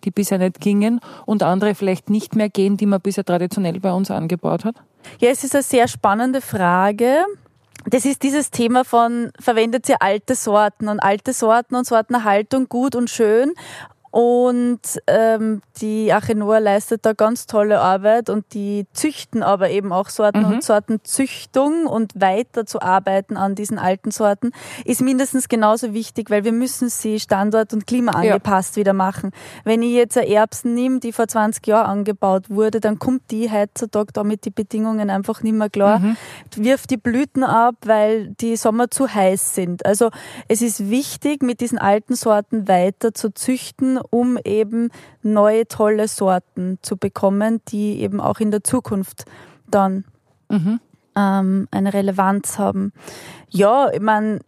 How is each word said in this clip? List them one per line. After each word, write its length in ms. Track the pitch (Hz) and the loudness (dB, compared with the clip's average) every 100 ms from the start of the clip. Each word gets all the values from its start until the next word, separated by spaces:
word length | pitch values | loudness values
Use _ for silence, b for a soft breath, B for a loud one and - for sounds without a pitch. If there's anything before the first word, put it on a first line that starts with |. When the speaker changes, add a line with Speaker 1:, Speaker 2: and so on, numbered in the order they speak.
Speaker 1:
die 80 | - | -4
bisher 260 | 185 202 190 | -4 -2 0
nicht 220 | 185 - | 0 0
gingen 380 | 208 202 214 233 B B B | 0 2 2 0 B B B
und 180 | 208 | 0
andere 320 | 165 185 208 202 | 2 2 0 0
vielleicht 340 | 196 185 - | -2 -2 -2
nicht 260 | 214 - 220 | -2 0 -2
mehr 140 | 214 | -2
gehen, 280 | 196 196 202 | 0 0 2
die 80 | 208 | 0
man 160 | 196 | 0
bisher 240 | 196 202 190 | -2 -4 -2
traditionell 540 | 175 180 - 180 175 | 0 0 -2 -4 -2
bei 120 | 190 | -2
uns 180 | 180 190 | -2 -2
angebaut 540 | 208 160 175 190 - 214 | -4 -4 -4 -2 -2 -4
hat? 100 | 240 _ _ B B | -8 _ _ B B
Speaker 2:
Ja, 100 | 240 | 2
es 140 | 262 | 2
ist 100 | 269 285 | 0 -2
eine 80 | |
sehr 240 | 262 262 247 | 2 2 2
spannende 540 | - 214 202 254 262 | 2 0 2 0 -2
Frage. 840 | - 214 175 180 196 208 233 285 392 403 _ _ _ - - | -4 -2 2 4 2 2 2 2 0 -4 _ _ _ -14 -2
Das 200 | 247 262 | 0 0
ist 180 | 269 | -2
dieses 260 | 269 285 277 | 0 0 -2
Thema 340 | - 233 247 262 | -2 2 2 2
von, 460 | 240 233 240 233 - | 2 2 0 -6 -4
verwendet 500 | - 226 226 240 - | 0 2 2 0 0
ihr 120 | 262 | 2
alte 340 | 190 208 - 254 | 2 0 -2 -4
Sorten 520 | - 208 208 _ 214 | 2 2 2 _ -6
und 120 | 208 | -2
alte 320 | 196 208 - | 0 0 -2
Sorten 420 | 254 220 226 240 247 | -2 2 2 2 -4
und 100 | 247 | 0
Sortenerhaltung 840 | 233 220 240 214 202 214 269 254 | 0 2 0 2 0 2 -2 -2
gut 260 | 240 262 233 | -2 -2 -2
und 140 | 240 | -4
schön. 420 | - 220 226 277 349 B B B _ _ | 0 2 4 2 -2 B B B _ _
Und, 680 | - 240 240 247 247 240 240 - - - | 0 2 4 2 2 0 -2 -6 -6 0
ähm, 560 | 196 226 226 220 214 _ - | 2 4 2 0 -4 _ -8
die 320 | 214 214 214 | -4 -2 2
Achenoa 460 | 190 208 214 208 220 | 2 2 -2 2 2
leistet 440 | 208 202 - 226 | 4 2 0 -2
da 100 | 226 | 0
ganz 340 | 214 214 233 - | 2 0 0 -2
tolle 320 | 220 208 208 | 0 4 4
Arbeit 480 | 180 190 202 226 226 | 4 2 4 2 2
und 160 | 214 - | -4 -4
die 320 | 208 202 202 202 | -8 -6 -6 -6
züchten 480 | - 311 - - 226 | -4 -4 -4 -8 -2
aber 300 | 190 196 185 | 0 2 2
eben 200 | 196 202 | 0 -2
auch 160 | 180 196 | -2 -2
Sorten 320 | - 214 208 | 0 0 2
Speaker 1:
Mhm. 100 | 196 | 0
Speaker 2:
und 120 | 220 | 0
Sortenzüchtung 1200 | - 208 - 220 - - 269 - - 262 285 330 311 | 2 0 2 -6 -4 -4 -4 -4 -4 0 2 0 -2
und 240 | 220 220 190 | -2 -4 0
weiterzuarbeiten 1160 | 190 196 254 - 220 220 185 190 190 196 196 196 | 0 0 -2 -6 -6 -4 2 2 2 -2 -2 -4
an 180 | 196 196 | -4 -4
diesen 240 | 208 214 | -6 -4
alten 320 | 185 196 - | -2 -2 -4
Sorten 400 | - 208 202 240 B B B 233 | 0 0 0 -4 B B B -4
ist 160 | 240 | -2
mindestens 460 | 262 262 269 262 - | 0 0 0 -2 -2
genauso 460 | 233 214 226 233 214 | 2 2 2 -2 -6
wichtig, 340 | 220 - 214 | -6 -8 -2
weil 140 | 208 | 0
wir 80 | 208 | 0
müssen 380 | 226 247 - 247 | 0 -2 -2 -4
sie 300 | - 220 214 | -4 -4 -4
standort- 540 | - 196 208 220 220 | 0 0 2 0 0
und 140 | 220 196 | -4 -2
klimaangepasst 880 | 247 233 180 214 196 214 190 185 - | 0 0 2 2 2 2 0 0 -2
Speaker 1:
Ja. 60 | |
Speaker 2:
wieder 120 | 202 | 0
machen. 380 | 196 190 196 196 B B B | 2 0 -2 -10 B B B
Wenn 180 | - 226 | -2 0
ich 120 | 233 | 2
jetzt 220 | 240 240 254 | 2 2 2
eine 120 | 196 | 2
Erbsen 460 | 208 220 - 240 233 | 2 2 0 -4 -2
nehme, 240 | 254 262 | 0 -2
die 120 | 233 | -4
vor 160 | 233 226 | -4 -2
zwanzig 380 | 226 214 220 - | 0 -2 -2 0
Jahren 220 | 214 208 | 2 2
angebaut 640 | 202 202 202 196 190 185 | -2 -4 -2 0 0 -2
wurde, 280 | 202 220 220 | -2 0 0
dann 180 | 214 208 | -2 -2
kommt 320 | - 254 _ | -2 -4 _
die 200 | 220 226 | -4 -2
heutzutage 640 | 214 208 - 220 208 208 | 0 -2 -4 -4 -4 -4
da 100 | - | -4
mit 220 | 208 214 - | -4 -4 -6
den 80 | |
Bedingungen 560 | 196 208 220 220 220 208 | -8 -6 -4 -2 -2 -2
einfach 320 | 196 196 220 | -2 -4 -4
nicht 120 | 220 | -2
mehr 180 | 220 214 | 0 -2
klar, 260 | 208 202 208 | 2 4 4
Speaker 1:
Mhm. 200 | 196 226 B B B - | 2 -2 B B B -4
Speaker 2:
wirft 360 | 214 269 - | 0 0 0
die 60 | 254 | -4
Blüten 460 | 240 233 285 269 | 0 -2 -2 -2
ab, 320 | 262 226 240 240 | 2 4 2 0
weil 440 | 208 220 214 220 202 202 | 0 2 4 0 -4 -8
die 180 | 233 226 | -4 0
Sommer 340 | 226 220 247 | 0 0 0
zu 200 | - 269 | 0 -2
heiß 440 | 214 190 190 - - | 2 2 2 -2 -4
sind. 320 | 175 175 - | -4 -4 0
Also 240 | 208 233 B B B B | 2 2 B B B B
es 140 | 226 | -2
ist 300 | 240 202 196 | 0 -2 -2
wichtig, 500 | 240 277 - 285 294 | -2 -2 -4 -4 -2
mit 200 | 247 240 | -2 -2
diesen 180 | 240 240 | -4 -2
alten 340 | 196 208 - 247 | 2 0 0 -4
Sorten 520 | 233 208 208 226 196 | 2 0 0 -6 2
weiter 480 | 185 180 196 233 - | 2 2 0 -4 -2
zu 180 | 226 | -6
züchten, 680 | - - 254 - - 262 262 - | -4 -4 -4 -6 -4 -2 -2 -2
um 280 | 233 247 240 | 0 0 -2
eben 460 | - 208 214 226 233 B B B | -2 -2 0 -2 -4 B B B
neue 440 | 214 208 208 220 226 | 0 4 4 4 0
tolle 420 | - 214 214 214 | 0 2 2 0
Sorten 680 | - 196 180 - - 180 185 | 0 0 0 -2 -8 -6 -6
zu 160 | - 196 | -8 -6
bekommen, 640 | 202 - 196 202 214 226 - | -6 0 0 2 0 -2 -4
die 320 | 208 208 208 | -4 -4 -2
eben 180 | 202 196 | -4 -2
auch 200 | - 208 | -2 0
in 100 | 214 | 0
der 120 | 208 | -2
Zukunft 600 | - 254 - 202 190 - - B B B _ | -2 -4 -2 -4 -4 -10 -20 B B B _
dann, 320 | 208 190 190 190 _ _ _ _ | 2 2 0 -8 _ _ _ _
Speaker 1:
Mhm. 320 | 214 170 226 _ _ _ - | 0 0 -2 _ _ _ 0
Speaker 2:
ähm, 520 | 196 196 190 190 196 | 2 2 2 0 0
eine 220 | 196 196 | -2 -2
Relevanz 640 | 202 196 190 190 196 - - | 0 -2 0 0 0 -4 -2
haben. 320 | 196 196 202 B B B B B B | -2 -2 -4 B B B B B B
Ja, 400 | 180 202 254 269 | 2 4 4 2
ich 80 | 160 | 0
mein 400 | 214 214 214 208 | 0 0 0 -4